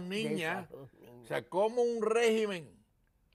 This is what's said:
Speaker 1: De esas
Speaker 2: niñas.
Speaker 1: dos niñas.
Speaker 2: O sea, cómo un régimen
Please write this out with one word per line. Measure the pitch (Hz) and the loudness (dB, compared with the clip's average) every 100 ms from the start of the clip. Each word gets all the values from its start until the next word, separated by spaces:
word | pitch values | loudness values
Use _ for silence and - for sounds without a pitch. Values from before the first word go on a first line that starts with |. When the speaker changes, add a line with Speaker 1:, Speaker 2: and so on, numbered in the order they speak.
| 180 | -2
Speaker 1:
De | 196 | -4
esas | 220 | -2
Speaker 2:
niñas. | 156 160 185 175 | -2 -2 -4 -8
Speaker 1:
dos | 127 135 | -14 -16
niñas. | - - 120 | -20 -20 -18
Speaker 2:
O | 120 | -6
sea, | 143 117 | -6 -2
cómo | 175 220 240 | 2 2 2
un | 240 233 | 0 2
régimen | 214 226 233 220 214 180 143 - _ _ _ _ _ | 2 4 4 4 2 -2 -8 -20 _ _ _ _ _